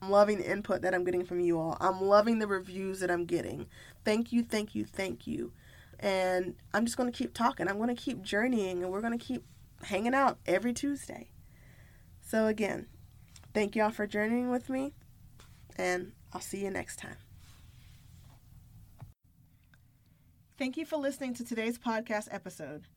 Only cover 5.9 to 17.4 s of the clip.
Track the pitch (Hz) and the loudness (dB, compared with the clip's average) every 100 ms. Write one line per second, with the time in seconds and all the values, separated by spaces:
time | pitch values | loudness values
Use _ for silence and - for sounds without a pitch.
5.9 | - 208 190 185 185 180 - - 208 233 | -6 -2 2 2 2 -2 -8 -4 0 0
6.9 | - 247 233 240 - 254 - 185 202 233 | 0 -2 -2 -6 0 0 2 -2 0 -2
7.9 | 240 - 180 190 202 247 233 190 180 180 | -2 -4 -6 -2 0 2 2 0 -2 -2
8.9 | 190 233 233 - 247 - - - - - | -2 -2 -4 -4 -8 -8 -20 -20 -16 -4
9.9 | 196 226 269 269 - - 190 240 240 285 | 0 2 4 4 2 0 2 2 -2 -2
10.9 | 285 - 233 233 - - - - - - | -4 -6 -12 -14 -20 -20 -20 -20 -20 -20
11.9 | - - - - 220 220 214 202 - - | -20 -20 -20 -2 2 2 2 0 -2 -8
12.9 | - - - - - - 208 208 220 214 | -18 -20 -20 -20 -20 -4 0 0 2 2
13.9 | 226 208 208 214 240 247 247 247 262 277 | 0 -2 0 2 0 0 -2 -2 -4 -4
14.9 | - - - - - - - - - 180 | -8 -20 -20 -20 -20 -20 -20 -14 -4 -2
15.9 | 180 185 - - 208 - 196 196 190 - | -2 -4 -14 -14 -12 -8 -6 -4 -4 -8
16.9 | - - - - - | -12 -14 -16 -18 -20